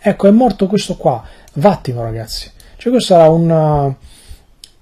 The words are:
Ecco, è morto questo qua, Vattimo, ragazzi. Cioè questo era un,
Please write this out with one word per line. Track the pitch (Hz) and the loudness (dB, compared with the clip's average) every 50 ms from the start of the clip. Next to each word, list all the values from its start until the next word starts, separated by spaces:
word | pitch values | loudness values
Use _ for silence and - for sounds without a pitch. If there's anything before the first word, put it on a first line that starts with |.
Ecco, | _ 214 190 - - 196 | _ -4 -4 2 2 4
è | |
morto | 202 226 262 240 - - 196 | 4 4 2 2 0 -2 -4
questo | 180 208 208 - - 180 | -2 -2 -4 -4 -6 -12
qua, | - - 160 135 113 - - - - _ - _ | -4 -2 -2 -2 -2 -8 -16 -20 -20 _ -14 _
Vattimo, | 147 143 202 185 - - - 123 120 | -2 0 0 0 0 -6 -10 -8 -8
ragazzi. | 117 113 110 113 110 - - - - - _ _ _ - _ | -8 -8 -8 -10 -12 -12 -14 -14 -14 -16 _ _ _ -20 _
Cioè | - - 233 | -8 -6 -2
questo | 254 240 196 - 185 | -2 -2 0 2 4
era | 170 165 156 | 4 6 4
un, | 160 165 170 165 165 160 156 151 151 147 143 139 135 _ _ - - - _ - - - _ _ _ _ - _ _ _ | 4 2 0 0 0 0 0 0 0 0 -2 -4 -6 _ _ -20 -20 -20 _ -20 -20 -20 _ _ _ _ -20 _ _ _